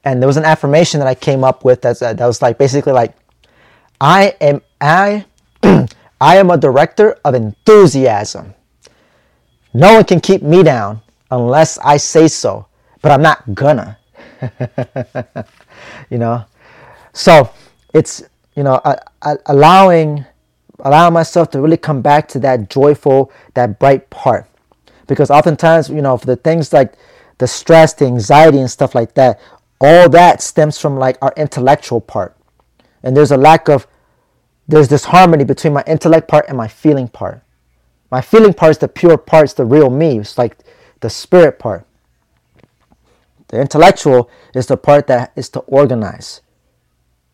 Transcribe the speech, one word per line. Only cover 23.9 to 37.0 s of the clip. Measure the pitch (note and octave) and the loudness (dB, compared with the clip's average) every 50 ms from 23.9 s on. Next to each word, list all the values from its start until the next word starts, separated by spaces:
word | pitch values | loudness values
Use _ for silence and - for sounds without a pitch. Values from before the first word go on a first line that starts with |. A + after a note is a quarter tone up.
| C#3 C3+ - _ | 0 -2 -4 _
part. | - - - C3 A2 G2+ - _ _ _ _ _ _ _ _ _ _ _ _ | -20 -6 -4 -4 -4 -4 -6 _ _ _ _ _ _ _ _ _ _ _ _
Because | - C#3+ - D3 C3 | -8 -2 -2 0 2
oftentimes, | C#3+ D3+ D#3 F3 D3+ - - D#3+ E3 E3 C#3+ D3+ | 2 2 2 0 -4 -2 0 0 0 0 -2 -4
you | C#3+ D#3 | -8 -6
know, | C#3+ C3+ B2+ | -4 -4 -4
for | A#2+ - | -4 -4
the | C3 B2+ | -6 -6
things | A#2+ _ D#3+ D#3+ E3+ D3+ - | -4 _ -4 -4 -4 -4 0
like | - D3 C3 - _ _ _ _ _ _ _ _ _ _ | 0 0 0 0 _ _ _ _ _ _ _ _ _ _
the | B2+ | -8
stress, | A#2 - - - - E3 D#3+ D#3+ - - | -8 -8 -10 -2 2 4 4 4 2 0
the | - D3 | -4 -4
anxiety | C3 B2 B2 G#2 - D3 D3 D#3+ D#3+ C#3 C#3 | -2 -2 -6 -2 2 4 4 4 4 4 2
and | C3 B2 | -2 -6
stuff | - - C#3+ B2 - | -4 -6 -6 -4 -2
like | B2+ A#2 A2+ _ | -4 -6 -4 _
that, | C#3 C3 B2 G#2+ - _ _ _ _ _ _ _ _ | 0 0 0 0 -4 _ _ _ _ _ _ _ _
all | C3 C#3+ E3 F3 F3 E3+ | 4 4 6 6 6 6
that | - E3+ F3 F3 - - | 6 6 4 4 2 0
stems | - - - - D3+ D3+ D3 - | -6 -8 -4 -2 -2 -2 -4 -8
from, | - D3+ C#3 C3+ | -8 -8 -6 -4
like, | C3 C3 B2+ - | -4 -4 -4 -4
our | C3+ C3+ - | -6 -8 -6
intellectual | - D3+ C#3 - C3+ B2 C3 D3 D3 - - B2 A2+ | -6 -8 -8 -6 -4 0 0 0 0 -2 -8 -8 -8
part. | - - - G#2+ F#2 - _ _ _ _ _ _ _ _ _ _ _ _ _ _ | -8 -8 -10 -10 -10 -10 _ _ _ _ _ _ _ _ _ _ _ _ _ _
And | - B2+ C3 | -8 -2 0
there's | C#3+ D3+ C3+ | 2 2 2
a | C#3+ | 2
lack | C3 C3+ D#3 D#3+ D#3+ - D#3+ | 2 4 4 4 4 2 0
of, | D3 B2+ - _ _ _ _ _ _ _ _ _ _ _ _ _ _ _ _ - | -2 -2 -2 _ _ _ _ _ _ _ _ _ _ _ _ _ _ _ _ 0
there's | D#3 D#3 D3 A#2+ | 2 2 2 2
this | D3 C#3 - | 0 -2 -2
harmony | - - F#3 F#3 F3 E3 D3 C#3 | 0 2 4 4 4 2 0 0
between | A#2+ C3+ - - D#3+ | -4 -4 -4 -4 -4
my | D3 C#3+ - | -4 -4 -4
intellect | - D#3+ D3+ - E3 D#3+ E3 - - | -4 -6 -4 0 0 0 0 0 0
part | - D3+ D3 - | -2 -2 -2 -2
and | C#3 | -10
my | B2 A2+ A2 | -10 -10 -12
feeling | _ _ _ D3+ D3 C3+ | _ _ _ -2 -2 -2